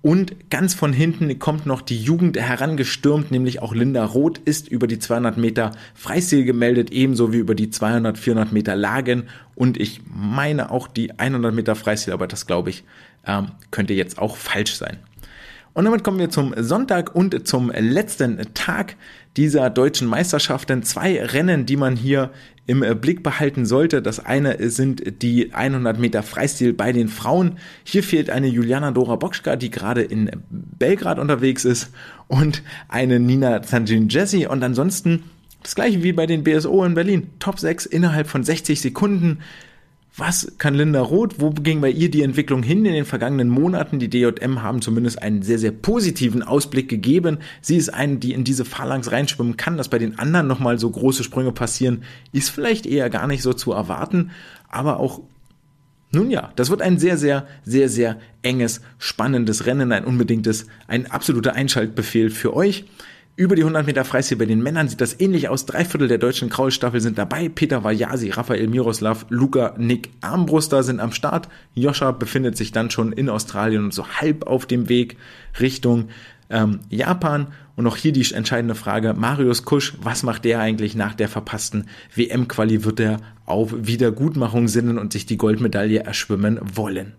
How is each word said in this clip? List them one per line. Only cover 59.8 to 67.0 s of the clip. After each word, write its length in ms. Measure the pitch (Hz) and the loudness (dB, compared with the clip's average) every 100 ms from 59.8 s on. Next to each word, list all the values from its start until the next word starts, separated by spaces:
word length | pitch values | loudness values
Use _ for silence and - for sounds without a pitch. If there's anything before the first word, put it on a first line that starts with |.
| 127 | 2
ein 140 | 107 | 0
unbedingtes, 640 | - 123 117 113 110 110 - - - | 0 0 2 2 0 -2 -6 -20 -6
ein 240 | 117 123 | -4 -4
absoluter 440 | 123 - 123 120 | -4 0 0 0
Einschaltbefehl 760 | 123 135 - 110 110 107 117 110 | 0 0 0 0 -2 -2 2 2
für 240 | 110 120 | 2 -2
euch. 300 | - 196 196 - - - - _ - | 2 2 0 -8 -20 -20 -20 _ 0
Über 200 | 185 185 | 4 4
die 80 | |
hundert 200 | 160 156 143 | 4 2 0
Meter 160 | 139 | 0
Freistil 320 | 131 127 139 113 | 0 0 0 0
bei 100 | 110 | 2
den 160 | 110 | 2
Männern 240 | 127 160 147 | 2 0 -2
sieht 140 | - | 0
das 180 | 120 - | -4 0
ähnlich 300 | 196 175 135 | 2 2 0
aus. 180 | 131 - | -4 -4
Drei 180 | - | -2
Viertel 220 | 175 151 135 | -2 0 2
der 120 | 117 | 4
deutschen 320 | 120 135 120 | 2 0 -4
Kraulstaffel 500 | - 135 127 123 120 | 0 0 2 0 0